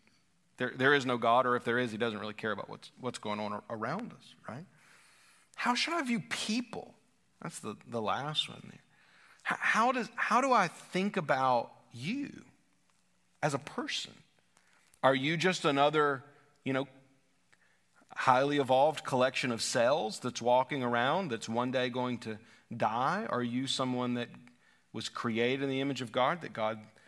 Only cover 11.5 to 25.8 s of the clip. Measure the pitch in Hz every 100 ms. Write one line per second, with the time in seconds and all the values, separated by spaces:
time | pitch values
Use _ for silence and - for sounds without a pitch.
11.5 | 120 - - _ 117 147 277 - - -
12.5 | _ _ _ _ _ _ _ _ - 151
13.5 | 139 - - 294 - - - _ _ _
14.5 | _ _ _ _ - 131 135 143 165 180
15.5 | 180 160 139 147 151 147 135 - - _
16.5 | _ 131 131 139 - _ _ _ _ _
17.5 | _ _ _ _ _ - - - 127 143
18.5 | 147 127 131 151 143 - 131 131 - 131
19.5 | 113 - 127 117 156 214 - - - 117
20.5 | 127 131 143 123 120 127 175 175 110 -
21.5 | 117 127 127 127 123 123 117 113 104 -
22.5 | - - 120 110 117 139 190 226 123 120
23.5 | 123 131 - 127 123 123 120 117 - -
24.5 | _ _ _ _ 113 - - 120 110 120
25.5 | 135 139 135